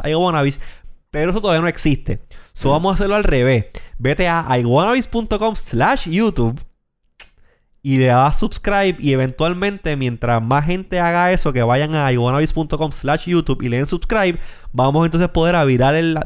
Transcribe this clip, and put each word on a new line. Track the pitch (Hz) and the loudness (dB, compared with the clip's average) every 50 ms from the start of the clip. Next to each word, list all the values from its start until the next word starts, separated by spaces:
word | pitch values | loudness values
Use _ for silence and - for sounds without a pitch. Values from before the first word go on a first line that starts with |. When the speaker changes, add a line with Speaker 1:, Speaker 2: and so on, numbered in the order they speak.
| - | -2
Speaker 1:
iwannabes, | 151 151 160 180 180 170 156 139 139 139 - - - - - - - - - _ _ | -2 0 0 0 0 0 0 0 0 -2 -4 -8 -12 -12 -16 -18 -20 -20 -20 _ _
pero | - 202 196 180 | -6 -2 -2 0
eso | 180 220 | 0 0
todavía | 208 208 170 160 | 0 0 0 2
no | 165 170 | 0 0
existe. | 165 - - - 196 - - - 104 110 - - - - - - | -2 -2 0 0 0 0 -2 -6 -6 -8 -8 -14 -20 -20 -20 -18
So, | - - - 131 | -10 -4 0 0
Speaker 2:
Mm. | |
Speaker 1:
vamos | 139 156 170 190 | 2 2 2 2
a | 190 | 2
hacerlo | 165 196 196 202 | 2 2 2 0
al | 208 208 | 2 2
revés. | - 156 131 123 131 131 117 104 - - - - - - - | 2 2 2 4 2 2 2 0 -4 -8 -16 -16 -14 -10 -4
Vete | 113 127 147 - 180 175 | -2 -2 0 0 0 0
a | 170 165 160 135 131 123 | 0 0 0 0 0 0
iwannabes | 120 117 120 143 170 208 240 262 240 - | 2 2 2 2 2 2 2 0 -2 -2
punto | - 233 226 220 214 202 | -4 -4 -2 -2 -2 -2
com | 208 202 214 | 0 -2 -2
slash | - - - - 110 127 196 262 269 - 170 | -4 -6 -4 -2 0 2 2 2 0 -2 -2
youtube | 160 185 226 220 175 - 120 113 120 143 - - _ _ _ _ _ _ _ _ _ - - - _ _ - _ _ _ _ _ _ _ | 0 0 0 0 0 0 0 0 -2 -4 -10 -14 _ _ _ _ _ _ _ _ _ -20 -20 -20 _ _ -20 _ _ _ _ _ _ _
y | - 139 135 131 | -2 0 2 4
le | 131 127 | 4 4
das | 120 123 131 143 151 - | 6 4 4 4 4 4
subscribe | - - - - - - 202 202 196 190 180 156 | 2 2 -2 -4 -4 -2 0 0 0 0 -2 -2
y | - 143 135 | 0 0 0
eventualmente, | 131 131 131 127 - 151 165 180 180 196 202 202 196 - 165 147 | 2 0 -2 -2 -2 -2 -2 -2 -2 -2 -4 -4 -4 -6 -6 -4
mientras | 139 131 123 120 110 - 120 120 113 113 | -2 -2 -4 -4 -4 -2 0 0 0 0
más | 113 131 143 147 | 0 0 0 0
gente | 156 180 185 190 - - 180 | 0 -2 -4 -4 -4 -2 -2
haga | 175 170 170 175 175 180 | 0 0 2 2 2 2
eso, | 185 175 - 160 135 | 2 2 0 0 0
que | 127 117 | 0 2
vayan | 113 123 131 147 151 160 | 2 2 0 0 0 -2
a | 156 143 135 | -2 0 0
iwannabes | 127 123 117 123 131 143 156 156 | 0 0 0 0 0 0 0 0
punto | - 160 160 151 - - | 0 -2 -2 -4 -4 -4
com | 156 151 | -4 -4
slash | 139 - - 131 147 165 - 175 | -6 -6 -4 -2 -2 -2 -2 -2
youtube | 175 170 160 - 135 117 - | -2 0 0 0 -2 -2 -2
y | 127 | -2
le | 117 127 | -2 -2
den | 139 | -2
subscribe, | 147 - 175 - - 233 220 196 185 170 165 - - - - - - - | -2 -4 -4 -2 -2 0 0 2 0 0 -2 -6 -10 -12 -16 -14 -8 -2
vamos | 117 127 135 139 156 165 | 0 2 2 4 2 2
entonces | 170 160 165 180 175 | 2 2 2 0 0
poder | - 170 165 170 175 | 2 0 2 2 2
a | 175 151 | 2 2
virar | 139 131 123 127 135 147 | 2 4 4 4 2 2
el, | 160 165 165 160 156 151 | 2 0 0 -2 -2 -4